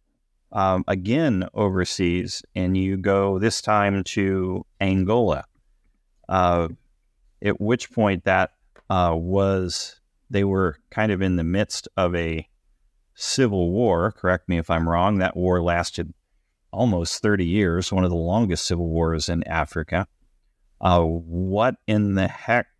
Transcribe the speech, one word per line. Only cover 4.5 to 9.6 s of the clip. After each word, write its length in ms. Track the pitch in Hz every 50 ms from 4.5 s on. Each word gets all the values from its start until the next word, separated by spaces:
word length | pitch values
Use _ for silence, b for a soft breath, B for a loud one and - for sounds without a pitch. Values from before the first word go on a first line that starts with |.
| 90 87 - - _ -
Angola. 640 | 98 95 95 95 92 95 110 123 117 92 73 - - - _ _ _ _ _ _ _ _ _ _ _ _ _ _ _ -
Uh, 400 | 95 95 90 87 87 87 85 82 - - _ _ _ _ _ _ _ _ _ _ _ _
at 200 | - 104 95 -
which 320 | 104 107 123 123 - - -
point 320 | - 107 101 98 87 -
that, 300 | 98 92 95 92 - - _ _ _ _ - - -
uh, 240 | 98 90 90 85 82
was, 840 | 82 82 90 95 98 98 98 98 95